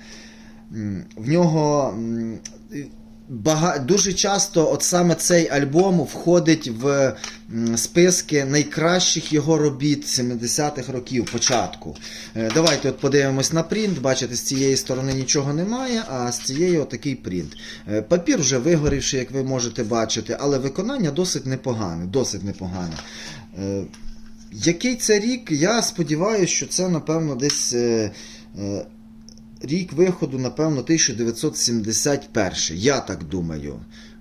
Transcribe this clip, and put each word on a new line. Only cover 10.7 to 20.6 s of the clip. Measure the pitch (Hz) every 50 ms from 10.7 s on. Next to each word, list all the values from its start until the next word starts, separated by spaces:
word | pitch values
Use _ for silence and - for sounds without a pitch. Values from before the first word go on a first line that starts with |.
| - 135 120 127
років | 127 123 113 - 131 120 101 -
початку. | - 117 - - 131 113 92 85 - - - 80 - - - - - - - - -
Е, | 110 113 113 113
давайте | 156 165 165 147 - - 135
от | - -
подивимось | - 139 139 143 139 135 135 135 135 - 160
на | 165 160
принт. | - 190 214 214 202 175 135
Бачите, | 123 135 131 - 131 120 123
з | 113
цієї | - - 139 131 135 135 135 123
сторони | - - 127 131 135 135 135
нічого | 135 131 - - 147 135 143 143
немає, | 160 180 208 233 262 262 254 240 226 220 -
а | 135 127 123 123
з | 117 -
цієї | - 127 131 147 180 185 175 156
отакий | 131 - 131 117 - 143 131
принт. | 123 - - 90 87 76 - - - - - - - - -
Е, | 104 107
папір | - - 170 175 175 311 277 196
вже | 143 131 139 123
вигорівший, | 120 165 175 156 151 143 139 135 - - 143 131
як | 123 123
ви | 131 135 131
можете | 131 135 127 120 120 110 - 113
бачити, | 104 120 113 110 107 - 117 104 - 113 -
але | 135 143 143
виконання | 127